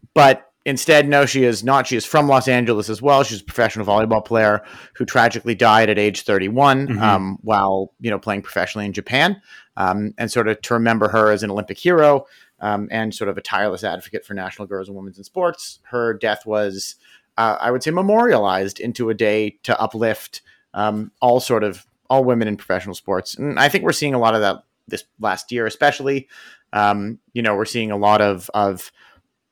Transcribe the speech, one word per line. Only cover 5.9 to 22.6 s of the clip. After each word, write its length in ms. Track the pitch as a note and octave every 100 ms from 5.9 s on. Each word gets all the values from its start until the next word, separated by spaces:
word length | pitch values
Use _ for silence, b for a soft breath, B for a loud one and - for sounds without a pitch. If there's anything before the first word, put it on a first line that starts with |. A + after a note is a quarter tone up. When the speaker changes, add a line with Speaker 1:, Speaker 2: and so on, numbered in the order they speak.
| G2+
Speaker 1:
age 240 | G#2 G2
thirty-one, 640 | - G2 F#2+ A#2+ C#3 C3 C#3
Speaker 2:
Mm-hmm. 140 | G#2+
Speaker 1:
um, 360 | A2 F#2+ F#2+ F#2+
while, 520 | G#2+ G#2 G2 F#2+ F#2+ _
you 100 | A#2+
know, 100 | G2
playing 240 | A2 G2+
professionally 420 | - - F2+ G#2+ G#2
in 80 |
Japan. 480 | G2 - B2+ F3 G3 B B B -
Um, 380 | F#2+ G2+ G#2+ -
and 140 | A2+
sort 160 | A#2+ G#2+
of 140 | G#2+
to 140 | - A#2
remember 340 | A#2 A2+ G#2
her 220 | A2+ G#2+
as 120 | G#2
an 80 | G#2+
Olympic 260 | G2+ - G2
hero, 500 | F3 F3 D3+ C#3 - b b _
um, 260 | G#2 G#2 G#2
and 220 | A2+ A2
sort 160 | - G2+
of 80 | F#2+
a 40 |
tireless 420 | - G2 G#2 F#2
advocate 420 | G2+ F2+ - G#2+ -
for 80 |
national 340 | G2+ F#2 - G2+
girls 200 | F#2+ F#2+
and 80 | G2
women's 220 | F#2+ F#2+
in 80 | G2
sports. 540 | F#3 F3 E3+ - -
Her 300 | _ B2 A#2
death 320 | G#2 A2 G#2 A2
was, 500 | G#2+ G#2 F#2+ - - b b b -
uh, 200 | A2+ -
I 120 | A#2+
would 120 | B2
say, 80 | D#3
memorialized 880 | F3 G3+ G#3+ A#3+ A#2+ G2+ F#2+ G2 -
into 300 | A#2+ A2+ A2+
a 40 |
day 460 | A2 A2 G#2+ G#2+ -
to 160 | - A2
uplift, 600 | A2 A2 A2+ G#2+ - - b b b
um, 380 | G2 G#2+ G#2+ G#2+ _
all 180 | B2+ B2+
sort 240 | - A2+
of, 220 | G#2 F2 _ _ _
all 140 | C3
women 240 | B2+ A#2 G#2+
in 80 |
professional 400 | G2+